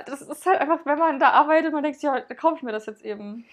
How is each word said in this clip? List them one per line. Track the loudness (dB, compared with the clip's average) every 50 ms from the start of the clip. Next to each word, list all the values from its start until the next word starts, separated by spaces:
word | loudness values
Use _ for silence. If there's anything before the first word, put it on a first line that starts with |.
| 0
das | -10 -12 -14 -12
ist | -14 -14 -6 0
halt | 2 2 2
einfach, | 2 0 0 -2 0
wenn | -2 0 0
man | 0 0 2 4
da | 4 6
arbeitet, | 6 6 6 6 4 2 2 0 -2
man | -2 -4
denkt | -4 -4 -4
sich, | -4 -4
„Ja, | -4 -4
da | -6 -8 -8
kauf | -2 0 0 0
ich | 0 -6
mir | -8 -8
das | -8 -8
jetzt | -10 -14 _ -10
eben.“ | -10 -10 -10 -10 -14 -14 -14 -16 _